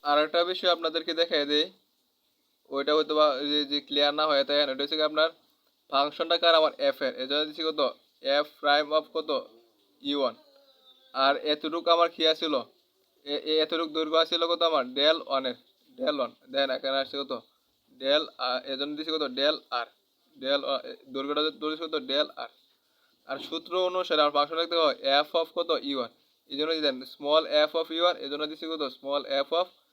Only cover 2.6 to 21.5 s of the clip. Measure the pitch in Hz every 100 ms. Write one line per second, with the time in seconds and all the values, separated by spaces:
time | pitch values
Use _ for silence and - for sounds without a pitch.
2.6 | _ 139 139 156 151 151 151 131 147 147
3.6 | 143 143 143 143 147 147 156 143 139 143
4.6 | 143 131 143 156 151 151 160 160 _ _
5.6 | _ _ _ 139 147 - 165 170 170 165
6.6 | 156 - 143 135 135 - 131 143 156 151
7.6 | 160 151 131 - _ _ 135 139 147 _
8.6 | 147 147 147 156 151 160 156 135 - -
9.6 | _ _ _ _ 143 143 127 113 _ _
10.6 | _ _ _ _ _ 131 135 139 151 151
11.6 | 156 165 165 170 170 165 160 160 165 143
12.6 | 113 _ _ _ _ _ 143 147 - 156
13.6 | 156 165 165 156 156 160 165 170 170 170
14.6 | 170 151 127 131 147 160 - 135 131 120
15.6 | _ _ _ - 131 147 117 - _ 135
16.6 | 139 127 135 135 135 143 135 123 - _
17.6 | _ _ _ _ 135 147 156 - 123 127
18.6 | 131 135 143 151 156 156 143 127 143 156
19.6 | _ 123 117 _ _ _ _ 135 131 139
20.6 | 135 139 131 127 139 127 139 147 156